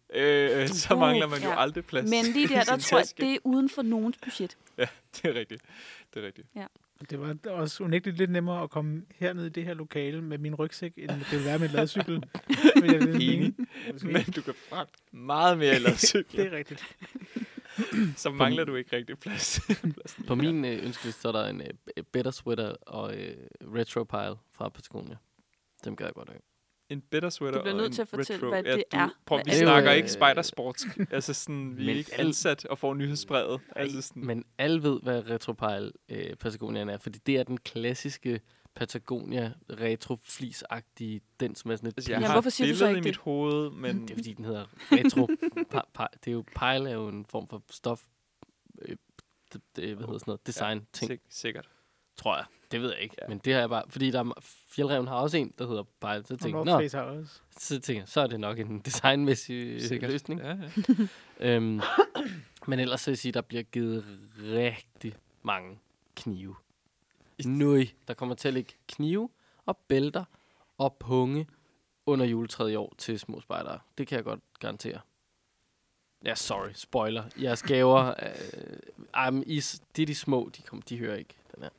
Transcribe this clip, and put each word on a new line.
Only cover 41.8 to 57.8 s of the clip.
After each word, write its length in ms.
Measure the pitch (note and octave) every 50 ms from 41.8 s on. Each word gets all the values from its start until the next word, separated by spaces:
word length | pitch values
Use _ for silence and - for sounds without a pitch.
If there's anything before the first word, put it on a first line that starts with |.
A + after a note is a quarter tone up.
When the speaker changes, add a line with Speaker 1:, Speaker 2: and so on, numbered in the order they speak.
| - A#2
Speaker 4:
et 60 | G#2+
Speaker 1:
Altså, 160 | - B2 B2
jeg 40 | A2+
Speaker 2:
Jamen, 100 | - A3
Speaker 1:
har 80 | - -
Speaker 2:
hvorfor 160 | A3+ A#3 B3+
siger 180 | - - B3+ C#3+
du 40 | D3+
så 80 | F3+ G3
Speaker 1:
billedet 120 | G#3 G3
Speaker 2:
ikke 100 | F3+ E3
Speaker 1:
i 40 | D3+
mit 40 | -
Speaker 2:
det? 80 | -
Speaker 1:
hoved, 480 | - D#3 C#3+ C#3+ D3 D3 D3 D3+ D3+ D3
men 320 | - - B2+ B2+ B2 G3
Speaker 4:
Det 80 | A2+ A2
er, 40 | -
fordi 180 | - A3+ -
den 120 | G#3 - A2
hedder 220 | A2+ A2 G#2 G2+ - - - - -
retro 360 | C#4+ C4 - C4+ - C4+ B3+ - D#4+ - E4 E4+
<laughs> 240 | - E4 - - -
pa-, 160 | C3 - - - - A2
pa-, 140 | - - - -
det 60 | B2
er 20 |
jo, 100 | A#2+ A#2
pile 480 | A2 - - - C3 B2+ C3 C3+ C#3 C3+
er 40 | A#2
jo 140 | A2 A2 G#2
en 180 | G2+ G#2 G#2
form 220 | - - A2+ G2 -
for 140 | - G#2 - -
stof, 320 | - - - A#2+ A#2 - - _ _ _ _ _ _ _ - - _ _ _ - - -
øh, 140 | - - - - _ _ _ - - _ _ _ _ _
det, 100 | - - - _ _
det, 180 | - F2 G#2+ G#2+
hvad 100 | G2+ A2+
hedder 120 | A2+ - G#2
sådan 40 | -
noget, 140 | - G#2 - -
Speaker 1:
Ja, 0 |
Speaker 4:
design-ting. 600 | - A#2 - A2 G#2 A2 G#2+ G#2+ - - - B2+ A#2
Speaker 1:
sik-, 120 | B2+ A2+ _ _
sikkert. 400 | - - - A2+ - - - _ _ _ _ _ _ _ _ _ _
Speaker 4:
Tror 200 | - - A2 F2+
jeg. 80 | C#2+ - - _ _ _ _
Det 100 | - A#2
ved 80 | B2 B2
jeg 80 | F#2+ -
ikke. 160 | G#2 A2 - -
Speaker 1:
Ja. 60 | - -
Speaker 4:
Men 100 | G#2+ G2
det 140 | - C3
har 80 | C3 B2+
jeg 80 | A#2+ A2
bare, 140 | A#2 A2+ - -
fordi 220 | - C3+ C3+ C3
der 80 | A#2+ B2+
er 40 | A#2
ma-, 160 | A#2+ B2 - - - - - - -
Fjeldreven 380 | - D3 D3 C#3 C#3+ C3 B2 B2+
har 60 | C3
også 200 | B2 C3+ D3+ D#3+
en, 180 | D#3+ C3 - - -
der 80 | B2 A#2+
hedder 140 | A#2 G#2
Pile. 400 | G2+ - _ _ - G#2 G#2 G#2 G2+
Så 80 | - B2+
Speaker 3:
Og 60 | B2+
Speaker 4:
tænker 60 | -
jeg, 180 | D#3+ D#3 D#3 D#3
Speaker 3:
North 20 |
Speaker 4:
"Nå." 120 | E3 F3 -
Speaker 3:
Face 160 | D#3 C#3 C#3
har 80 | C#3 B2
også. 360 | B2+ C#3 D#3 D#3 D3 - - _ _ - -
Speaker 4:
Så 220 | - - D3 C3